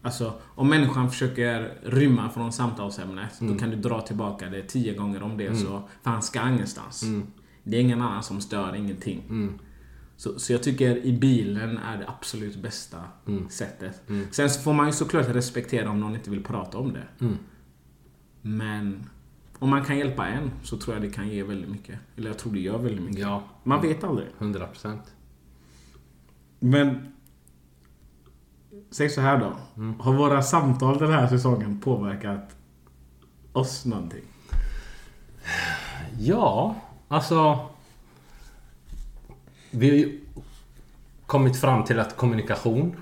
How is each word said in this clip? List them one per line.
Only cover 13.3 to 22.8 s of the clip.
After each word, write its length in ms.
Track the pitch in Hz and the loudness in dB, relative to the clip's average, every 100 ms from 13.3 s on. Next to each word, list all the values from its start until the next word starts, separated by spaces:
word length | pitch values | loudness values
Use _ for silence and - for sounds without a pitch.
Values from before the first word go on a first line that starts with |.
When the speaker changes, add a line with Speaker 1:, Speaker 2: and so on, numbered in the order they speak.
| 101 92 | -4 -4
Speaker 1:
sättet. 600 | - 107 - 92 - - | -8 -10 -8 -12 -12 -6
Speaker 2:
Mm. 180 | 104 98 | -6 -4
Speaker 1:
Sen 200 | - 143 | 2 2
så 100 | 131 | 2
får 120 | 156 | 2
man 140 | 151 147 | 4 4
ju 60 | |
såklart 360 | 151 160 170 120 | 2 0 2 2
respektera 600 | 123 120 - 120 123 104 | 0 0 -4 -2 -2 0
om 100 | 104 | -2
någon 140 | 107 | -2
inte 160 | 110 101 | -6 -6
vill 140 | 101 | -8
prata 340 | 98 104 92 107 | -4 -6 -6 -6
om 140 | 131 | -6
det. 320 | 80 - - | -6 -12 -4
Speaker 2:
Mm. 140 | 123 101 - - - _ _ _ - _ _ - | -2 -2 -8 -20 -20 _ _ _ -20 _ _ -14
Speaker 1:
Men 680 | 110 107 110 104 104 98 - - - _ - - | -6 -4 -2 -4 -4 -6 -12 -18 -20 _ -20 -2
om 120 | 135 | 2
man 140 | 139 | 2
kan 140 | 139 143 | 2 0
hjälpa 280 | 143 127 90 | 0 -2 -2
en 240 | 120 143 - | -2 -4 -8
så 140 | - 107 | -10 -8
tror 200 | - 110 | -6 -4
jag 60 | |
det 80 | 101 | -4
kan 180 | 101 101 | -4 -6
ge 140 | 104 | -4
väldigt 280 | 98 98 85 | -4 -6 -6
mycket. 280 | 104 - 113 - - | -10 -12 -16 -16 -10
Eller 140 | 110 | -8
jag 80 | 107 | -8
tror 140 | 120 | -4
det 80 | 101 | -2
gör 180 | 90 | -2
väldigt 240 | 110 | -2